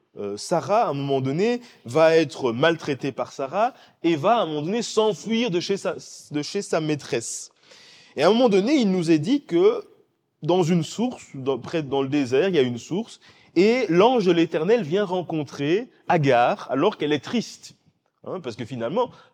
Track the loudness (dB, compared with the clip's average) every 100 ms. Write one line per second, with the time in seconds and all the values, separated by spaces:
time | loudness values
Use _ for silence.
0 | _ -12 -10 -10 -4 -4 0 0 0 -2
1 | -2 -2 -2 0 0 -2 -6 -20 -4 4
2 | 6 6 2 -2 -4 0 0 0 -4 -6
3 | -6 -6 -8 -8 -6 -2 -2 -4 -18 _
4 | -2 0 2 2 0 -4 -4 -4 -2 0
5 | 0 -2 -4 -2 0 -2 -2 -4 -6 -8
6 | -12 -20 -10 -8 -6 -6 -2 -2 -2 -4
7 | -4 -6 -6 -10 -14 _ _ -20 -20 -20
8 | -14 0 4 4 4 4 2 2 2 2
9 | 2 2 2 -2 0 2 2 2 -6 _
10 | _ _ _ _ 0 2 2 0 -2 -4
11 | -4 -6 -14 -8 -4 -4 -4 -6 -2 -2
12 | 0 0 0 2 2 2 2 -2 -6 -6
13 | -6 -14 -20 _ _ 2 4 4 2 4
14 | 6 4 2 2 2 0 0 0 0 -2
15 | -2 -4 -4 -6 -6 -6 -2 -2 -4 _
16 | -2 2 4 4 4 0 -4 0 0 0
17 | -2 -2 -2 -4 -4 -10 -20 -20 _ _
18 | _ _ -12 -10 -10 -10 -10 -6 -4 -2
19 | -4 -8 _